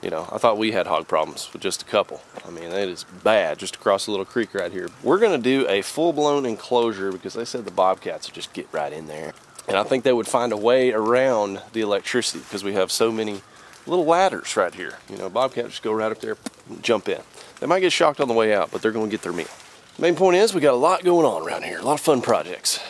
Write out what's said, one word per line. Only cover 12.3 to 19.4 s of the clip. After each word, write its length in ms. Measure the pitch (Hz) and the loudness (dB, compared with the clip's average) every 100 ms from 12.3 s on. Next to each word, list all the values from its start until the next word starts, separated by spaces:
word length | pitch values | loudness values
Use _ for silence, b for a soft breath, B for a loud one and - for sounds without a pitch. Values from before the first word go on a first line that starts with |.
| 82 - | -6 -10
'cause 140 | 101 | -8
we 100 | 98 | -4
have 180 | 101 92 | 0 0
so 200 | - 113 | 2 0
many 300 | 113 107 101 - B B B - | 0 -4 -6 -14 B B B -4
little 200 | 175 156 | 0 2
ladders 500 | 170 190 110 - - | 4 4 0 -4 0
right 180 | 90 | 0
here. 260 | 85 85 - - | -2 -12 -12 -16
You 80 | 101 | -10
know, 120 | 95 | -6
bobcats 400 | 98 131 127 117 | -2 -2 -2 -8
just 140 | - | -6
go 80 | 113 | -4
right 200 | 110 110 | -2 -2
up 100 | 110 | -4
there 160 | 113 107 - - - | -8 -10 -12 -18 -18
and 120 | 113 | -10
jump 280 | - 110 101 | 0 0 0
in. 120 | 87 - B B B | -6 -8 B B B
They 80 | 131 | 0
might 140 | 180 | 2
get 100 | 185 | 2
shocked 300 | - 160 143 | 4 2 2
on 80 | 139 | 0
the 40 | |
way 200 | 113 110 | 2 4
out, 180 | 104 82 | 2 0
but 100 | 101 | 0
they're 100 | 113 | -2
gonna 160 | 113 110 | -2 -4
get 140 | 104 | -4
their 120 | 87 | -4
meal. 140 | 87 | -6